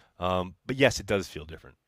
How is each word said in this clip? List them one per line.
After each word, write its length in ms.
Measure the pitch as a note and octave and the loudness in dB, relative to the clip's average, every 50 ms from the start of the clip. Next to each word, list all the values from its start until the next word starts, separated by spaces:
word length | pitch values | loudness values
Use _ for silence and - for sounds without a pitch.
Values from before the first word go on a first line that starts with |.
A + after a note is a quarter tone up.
| _ _ _ | _ _ _
Um, 380 | - F2+ F2+ F#2 F#2 F2+ F#2 F2+ _ _ | -4 0 0 0 0 -2 -4 -8 _ _
but 120 | - C3+ | -8 2
yes, 220 | C3 C#3 B2 - - | 4 4 4 4 0
it 60 | G#2+ | -2
does 220 | G2 G#2+ G2 F#2 | 0 0 0 0
feel 180 | - - D#2 D2+ | -4 -10 -14 -14
different 320 | D#2 D#2+ - - C#2 - _ _ | -14 -16 -18 -18 -20 -20 _ _